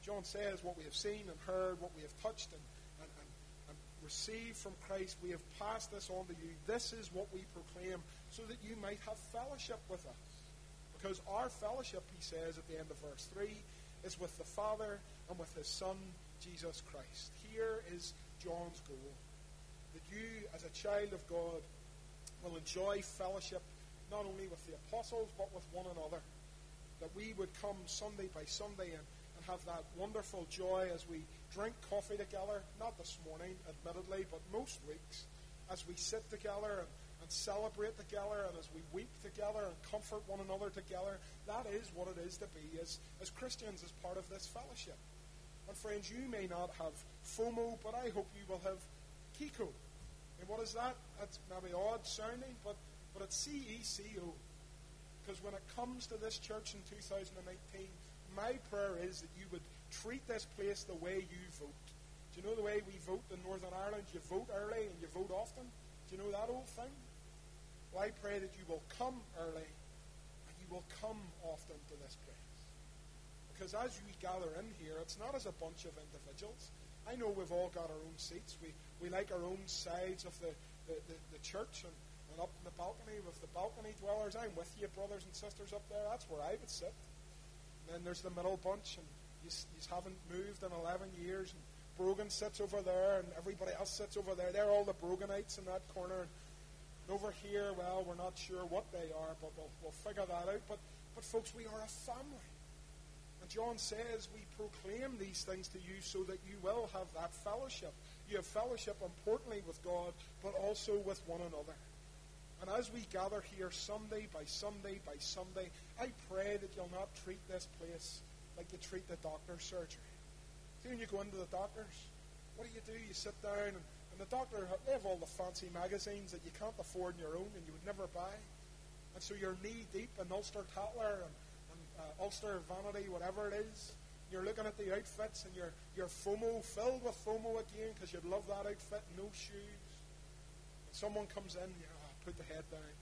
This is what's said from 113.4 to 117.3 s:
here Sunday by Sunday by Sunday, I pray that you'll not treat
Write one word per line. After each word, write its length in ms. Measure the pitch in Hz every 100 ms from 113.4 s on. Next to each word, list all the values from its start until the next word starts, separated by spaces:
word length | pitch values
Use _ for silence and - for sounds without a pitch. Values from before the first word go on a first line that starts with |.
| - 190
here 140 | 185
Sunday 560 | 170 - 214 214 214 208
by 80 | 160
Sunday 540 | 147 - 208 208 196 196 -
by 80 | 147
Sunday, 520 | - 190 185 185 180 - - -
I 120 | 254 - -
pray 300 | 185 202 208
that 100 | 190 202
you'll 140 | 175
not 160 | 185 202 -
treat 140 | -